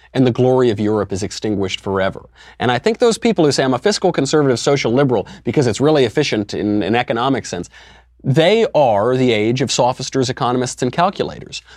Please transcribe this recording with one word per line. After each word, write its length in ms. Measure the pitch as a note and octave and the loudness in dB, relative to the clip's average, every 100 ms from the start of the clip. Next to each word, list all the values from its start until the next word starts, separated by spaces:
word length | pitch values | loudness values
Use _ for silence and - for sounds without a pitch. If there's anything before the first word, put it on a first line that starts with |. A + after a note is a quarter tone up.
| _ | _
and 140 | B2+ B2+ | 0 2
the 40 | |
glory 380 | A#2 B2+ B2+ B2 | 4 2 4 2
of 120 | G#2 | 2
Europe 320 | G#2 G#2+ G2 | 0 0 -2
is 100 | F#2+ | -4
extinguished 560 | F#2+ - A2 G2+ F#2+ - | -6 -6 -4 -2 -4 -6
forever." 480 | G2+ F#2+ F#2+ - - - - - | -4 -2 -2 -4 -12 -20 -20 -6
And 100 | A#2 | -2
I 80 | A#2+ | 0
think 200 | G#3+ A3+ | -2 0
those 200 | A#3 G#3 | 0 2
people 280 | A#3 - D3+ | 0 2 2
who 80 | |
say, 100 | C3+ | 2
"I'm 100 | C3+ | 0
a 60 | B2 | 0
fiscal 320 | G3+ G#3+ F#3 | 0 0 0
conservative 480 | D#3+ C3+ D#3 C#3 A#2 | 0 0 2 2 2
social 320 | - C#3 B2+ | 2 0 2
liberal 360 | B2 C#3+ A2+ - - - | 2 2 0 -4 -8 -4
because 200 | C3+ A#2+ | 0 0
it's 140 | G2+ | 2
really 240 | C#3+ D3+ | 2 2
efficient 500 | A#2 D#3 C#3+ G#2+ G2+ | 2 0 -2 -2 -4
in 300 | E2 G2+ G#2 | -4 -2 0
an 100 | F#2 | 0
economic 520 | A#2 B2 A2+ C3 B2 - | 0 -2 -2 -2 -2 -4
sense," 240 | - A2 - - - _ _ | -8 -10 -16 -20 -20 _ _
they 440 | - C3+ E3 A3+ A3 D3+ | -2 2 4 4 2 2
are 400 | C3 G2+ A2+ C3 | 2 2 2 2
the 160 | B2+ | 2
age 300 | G#2+ A2 B2+ | 2 0 0
of 100 | A#2+ | -2
sophisters, 580 | - B2 B2+ B2+ C3+ B2+ | 0 0 -2 -4 -2 -2
economists, 540 | - B2 B2 B2 - | -2 -2 -2 -4 -4
and 80 | B2 | -4
calculators. 680 | C#3+ F3+ - - - - - - | 0 -2 -2 -6 -8 -14 -16 -18